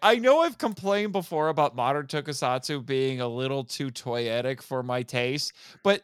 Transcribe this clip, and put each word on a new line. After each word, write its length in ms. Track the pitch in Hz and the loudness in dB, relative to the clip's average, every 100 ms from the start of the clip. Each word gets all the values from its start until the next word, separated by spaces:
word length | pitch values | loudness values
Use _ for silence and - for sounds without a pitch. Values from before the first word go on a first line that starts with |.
I 140 | 202 240 | 4 6
know 240 | 247 302 | 6 6
I've 180 | 339 240 | 4 0
complained 540 | 240 208 196 202 208 | -4 -2 0 0 0
before 360 | 196 170 160 156 | -2 -2 0 2
about 260 | 151 147 | 2 2
modern 320 | 123 123 143 139 | 2 0 0 -2
tokusatsu 760 | 151 143 135 135 127 - 147 | -6 -6 -2 0 0 -2 -6
being 380 | 120 131 135 127 | -2 0 0 0
a 60 | 123 | -4
little 360 | 117 131 139 | -2 -4 -4
too 260 | 123 - 139 | -6 -6 -6
toyetic 720 | 117 131 120 117 113 127 131 | -6 -4 -2 0 -2 -2 -6
for 220 | - 131 | -6 -6
my 200 | 123 123 | -2 -4
taste, 520 | 120 127 123 143 - - - - | -2 -2 0 -2 -6 -10 -20 -2
but 180 | 196 202 | 2 2